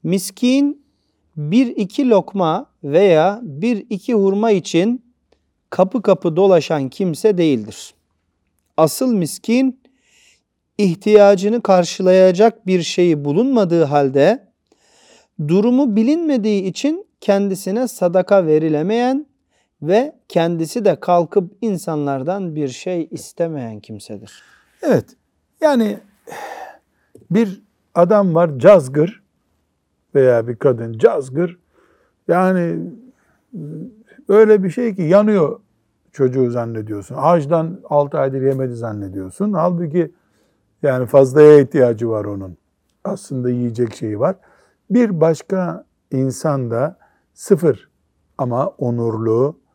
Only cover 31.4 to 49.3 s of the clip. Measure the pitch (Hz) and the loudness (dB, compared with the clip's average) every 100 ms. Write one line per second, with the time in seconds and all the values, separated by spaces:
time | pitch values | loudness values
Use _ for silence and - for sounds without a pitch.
31.4 | 175 175 _ _ _ _ _ _ - 175 | -6 -6 _ _ _ _ _ _ -2 0
32.4 | 185 185 170 165 175 233 254 _ _ _ | 2 0 -2 -6 -10 -16 -20 _ _ _
33.4 | _ 214 151 156 196 _ _ - - 202 | _ -16 -14 -14 -16 _ _ -20 0 4
34.4 | 220 214 185 196 240 190 156 196 214 202 | 6 4 0 -4 -6 -4 2 2 4 0
35.4 | 147 - _ _ _ _ _ - 131 131 | 0 -4 _ _ _ _ _ -2 -2 0
36.4 | 123 120 117 113 107 104 95 131 151 175 | -2 -2 -6 -10 -10 -12 -10 -2 0 0
37.4 | 143 165 165 185 - 147 143 151 139 131 | 0 -2 -2 -10 -2 -2 0 -2 -4 -2
38.4 | 131 135 131 117 113 104 98 95 92 - | -2 -2 -6 -8 -10 -10 -10 -12 -14 -6
39.4 | 208 185 175 175 170 170 165 _ _ _ | -4 -2 -2 -2 -4 -4 -4 _ _ _
40.4 | _ _ _ _ 147 127 120 139 135 139 | _ _ _ _ -2 -2 2 4 4 8
41.4 | 151 151 131 156 123 110 117 110 104 101 | 10 10 6 2 0 0 -4 -4 -4 -8
42.4 | 92 85 _ _ _ _ 196 - - 131 | -12 -16 _ _ _ _ -10 -10 -8 -6
43.4 | 123 123 120 113 117 - 110 104 147 190 | -4 -4 -4 -4 -4 -4 -8 -2 -4 -4
44.4 | _ _ _ _ _ 208 226 165 160 160 | _ _ _ _ _ 0 0 2 0 0
45.4 | - 190 175 - _ _ _ 135 135 120 | -4 -4 -4 -8 _ _ _ -4 -4 -4
46.4 | 156 139 120 117 147 - _ _ _ _ | -4 -4 -4 -4 -4 -8 _ _ _ _
47.4 | - 180 165 120 _ _ _ _ _ - | -2 0 2 -2 _ _ _ _ _ -8
48.4 | 127 120 147 - 127 120 117 113 113 | -4 -2 -4 -4 -4 -2 -4 -2 -2